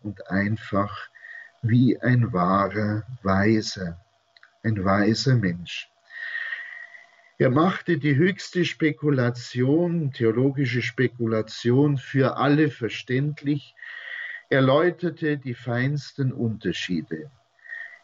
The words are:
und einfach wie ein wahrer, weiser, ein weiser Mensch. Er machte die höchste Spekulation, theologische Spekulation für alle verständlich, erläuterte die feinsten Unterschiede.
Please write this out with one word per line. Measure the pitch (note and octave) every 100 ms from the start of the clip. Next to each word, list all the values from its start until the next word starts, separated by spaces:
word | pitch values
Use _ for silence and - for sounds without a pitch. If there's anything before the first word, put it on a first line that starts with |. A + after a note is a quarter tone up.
und | G#2 F#2+ -
einfach | F#2+ G2+ G#2+ - G2+ G2+ - - - - - - _
wie | A2+ B2 B2+ -
ein | B2 B2 G#2+
wahrer, | F2+ F2 G2 G2 G#2 G#2 G#2+ G#2+ B2+
weiser, | G2 F#2+ G2+ A2 G#2 G2+ F2+ E2+ _ _ _ _ - _
ein | A2+ G#2+
weiser | F#2 G2 G#2 A2+ C3+ B2
Mensch. | F#2+ E2+ E2+ - - _ _ - - - - - - - - - - _ _ -
Er | C3+
machte | C3 F3+ F#3 - D#3+
die | C#3+ C3+
höchste | F#3 F#3+ - F3+
Spekulation, | D#3+ - D#3 D#3 D3 C3+ A#2+ A#2+ - B2 B2+ D#3 F3 E3+ C#3+
theologische | - A2+ A2 C3+ C3+ B2+ B2
Spekulation | A#2 - B2 B2 A2+ A2 G#2+ - A#2 B2+ D3 C#3
für | - C3+ B2 -
alle | C3+ D3 D3+
verständlich, | - A2 - - B2+ D3 D3 C#3+ D3 - _ - - - - - - -
erläuterte | C#3 C3 C#3+ E3+ E3+ F3 D3+ D#3 D3
die | C3 A#2+
feinsten | B2+ A#2+ C3 D3 - - C3
Unterschiede. | - A#2 G#2 F#2 E2 - E2+ D2+ D#2 D2 _ _ _ - - - -